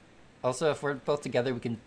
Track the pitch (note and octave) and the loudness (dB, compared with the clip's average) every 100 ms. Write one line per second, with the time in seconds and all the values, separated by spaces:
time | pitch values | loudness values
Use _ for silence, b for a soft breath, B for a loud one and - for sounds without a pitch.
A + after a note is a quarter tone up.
0 | - - - - B2+ B2 D#3 C#3 C#3+ C3+ | -20 -20 -20 -4 -2 0 0 0 -2 -2
1 | - D3 - B2 B2 A#2+ B2+ A#2 | 0 0 2 0 2 0 -2 -6